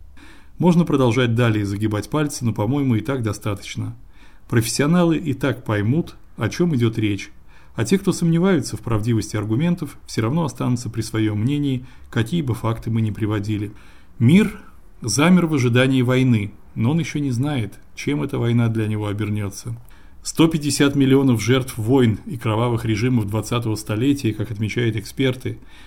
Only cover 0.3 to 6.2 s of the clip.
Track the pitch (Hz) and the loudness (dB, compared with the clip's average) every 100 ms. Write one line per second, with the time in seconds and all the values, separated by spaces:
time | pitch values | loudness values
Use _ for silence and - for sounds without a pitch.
0.3 | - - - 165 170 165 143 127 117 123 | -20 -16 0 4 4 4 4 2 2 2
1.3 | 113 117 107 98 101 107 104 - 151 151 | 2 2 2 -2 -2 -2 -2 -2 -2 -2
2.3 | - 120 107 104 143 135 110 107 135 110 | -2 -4 -2 -2 0 2 0 0 -2 -2
3.3 | 98 110 101 - - 110 117 - - - | -4 -4 -6 -8 -10 -10 -10 -18 -20 -20
4.3 | - - 120 117 - 143 180 170 156 151 | -20 -2 0 2 0 2 4 4 2 -2
5.3 | 123 143 127 - 107 101 147 175 - | -2 -2 -2 -2 0 2 0 -2 -8